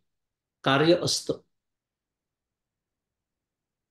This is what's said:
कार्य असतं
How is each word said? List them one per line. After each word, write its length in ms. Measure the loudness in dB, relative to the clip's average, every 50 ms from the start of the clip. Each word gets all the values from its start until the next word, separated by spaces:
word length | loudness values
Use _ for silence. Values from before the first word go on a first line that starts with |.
| _ _ _ _ _ _ _ _ _ _ _ _ -2
कार्य 320 | 0 0 2 4 4 2 2
असतं 320 | 0 -2 -6 -6 -6 -8 -8 -10 -12 _ _ _ _ _ _ _ _ _ _ _ _ _ _ _ _ _ _ _ _ _ _ _ _ _ _ _ _ _ _ _ _ _ _ _ _ _ _ _ _ _ _ _ _ _ _ _ _ _